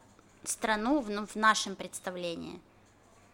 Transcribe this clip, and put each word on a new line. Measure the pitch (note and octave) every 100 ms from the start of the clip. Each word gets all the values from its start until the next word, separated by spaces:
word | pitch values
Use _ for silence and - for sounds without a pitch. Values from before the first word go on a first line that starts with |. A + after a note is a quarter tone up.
| - - - -
страну | - - - G#3+ A#3 D4+
в, | G#3+
ну, | G#3 G#3
в | G#3
нашем | A3 G#3 G3 F#3
представлении. | F#3 - F#3+ F3+ F3 E3+ D#3+ F3 - - - - - - -